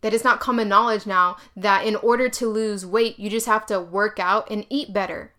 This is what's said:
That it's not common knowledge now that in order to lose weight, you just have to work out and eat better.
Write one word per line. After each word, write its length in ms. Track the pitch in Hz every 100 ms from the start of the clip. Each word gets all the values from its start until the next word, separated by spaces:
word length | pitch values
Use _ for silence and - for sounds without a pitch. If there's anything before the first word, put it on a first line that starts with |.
That 120 | 220
it's 100 | 220
not 160 | 240 247
common 300 | - 233 214
knowledge 360 | 196 233 214 208
now 320 | 190 180 185 - -
that 300 | 202 196 226
in 120 | 208
order 320 | 226 240 254
to 180 | - 233
lose 380 | 214 220 202 185
weight, 340 | 202 226 220
you 100 | 208
just 180 | 220 220
have 180 | 220 220
to 160 | 196
work 380 | 170 185 214 208
out 300 | 180 208 -
and 160 | 214 -
eat 240 | 277 285
better. 400 | 202 185 165 -